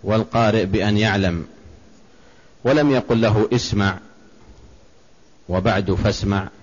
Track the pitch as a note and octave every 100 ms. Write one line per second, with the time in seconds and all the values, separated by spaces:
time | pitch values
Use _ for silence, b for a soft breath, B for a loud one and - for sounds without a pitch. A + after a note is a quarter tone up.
0 | G2 A2 A2 A#2 A2 A2 F#2+ G#2 G2+ G#2
1 | G#2+ G2 F#2 E2+ D#2+ - - - - -
2 | - b b b b b A#2+ D3 D3 B2+
3 | - A2+ A2 G#2 G#2 B2 - G#2 G2 F2+
4 | - - - - - - - - - -
5 | - - - - - F2+ G2+ G2 F#2+ F#2
6 | G#2 G2+ G2+ G2 F#2+ -